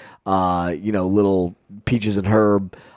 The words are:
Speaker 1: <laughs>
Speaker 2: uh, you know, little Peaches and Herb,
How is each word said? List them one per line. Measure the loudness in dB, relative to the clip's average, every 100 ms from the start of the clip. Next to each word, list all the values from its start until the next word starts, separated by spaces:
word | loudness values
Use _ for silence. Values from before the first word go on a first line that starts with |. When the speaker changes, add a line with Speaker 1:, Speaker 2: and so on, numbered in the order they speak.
| -18
Speaker 1:
<laughs> | -16 -4
Speaker 2:
uh, | 0 0 0 -2 -4
you | -4
know, | -2 0
little | 2 2 2 -2 -6 _ -10 -4
Peaches | -2 0 -2
and | 2
Herb, | 2 4 2 -2 -10 -20